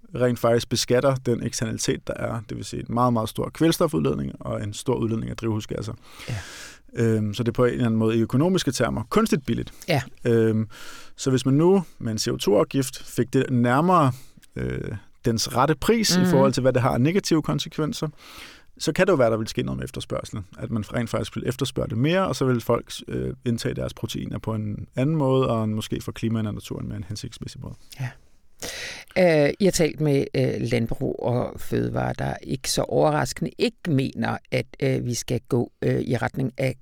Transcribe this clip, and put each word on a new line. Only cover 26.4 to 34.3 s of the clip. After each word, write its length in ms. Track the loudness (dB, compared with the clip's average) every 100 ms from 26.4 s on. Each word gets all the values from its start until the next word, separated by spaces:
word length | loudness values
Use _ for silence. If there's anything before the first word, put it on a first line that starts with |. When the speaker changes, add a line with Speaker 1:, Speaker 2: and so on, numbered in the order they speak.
| -2
Speaker 1:
og 80 |
naturen 340 | -6 -8 -8 -8
mere 80 | -8
en 80 | -8
hensigtsmæssig 520 | -10 -10 -10 -12 -12
måde. 140 | -12 -14 -18 -10
Speaker 2:
Ja. 80 | -10 -10 -20 -20 -20 -14 -12 -10 -12 -12 -6 2
Øh, 340 | 4 6 4 4
I 40 |
har 60 | 2
talt 300 | 4 2 2
med, 240 | 2 2 0
øh, 200 | 0 0 0
Landbrug 600 | 0 0 0 -2 -4 -2
og 380 | -2 0 -2 -6
Fødevare, 540 | -4 -2 0 -2 -2 -2
der 160 | -4 -6
ikke 280 | -6 -6 -2
så 120 | -2
overraskende 680 | 0 2 2 2 -2 -2 -6 0
ikke 180 | -2 -2 -2
mener, 460 | 0 0 -2 -4